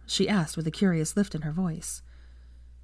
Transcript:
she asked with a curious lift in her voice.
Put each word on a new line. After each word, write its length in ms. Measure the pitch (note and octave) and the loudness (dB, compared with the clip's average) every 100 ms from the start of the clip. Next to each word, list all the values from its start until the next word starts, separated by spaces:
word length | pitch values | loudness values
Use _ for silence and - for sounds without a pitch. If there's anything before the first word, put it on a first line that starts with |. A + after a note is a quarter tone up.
| - | -6
she 220 | - G3 | 0 2
asked 260 | G#3 D#3 - | 2 2 -2
with 120 | D#3+ | -4
a 40 | |
curious 460 | - G3 E3 D#3 - | 2 2 4 2 0
lift 160 | G3+ | 0
in 80 | D#3 | -2
her 100 | D3+ | -4
voice. 520 | D#3 F#3 D#3+ - - - - - - - - - - | -2 -2 -4 -8 -10 -12 -20 -20 -20 -20 -20 -20 -20